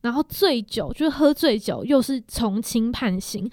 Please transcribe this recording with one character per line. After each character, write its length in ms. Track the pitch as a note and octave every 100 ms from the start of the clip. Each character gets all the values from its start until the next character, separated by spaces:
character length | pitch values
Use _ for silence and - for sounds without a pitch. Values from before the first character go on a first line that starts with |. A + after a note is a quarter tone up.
然 140 | A#3+
后 80 | B3
醉 400 | D#4 - G4 B3
酒， 280 | G#3 - D3
就 100 | -
是 60 | D#4
喝 240 | C4+ D4
醉 240 | D4 D#4+ A3
酒， 260 | - B2
又 160 | - C#4
是 180 | B3 C4+ -
从 360 | - A#3 G3
轻 280 | B3 A#3 A3+
判 300 | B3 A#3 F#3
刑， 300 | - G#3 G3+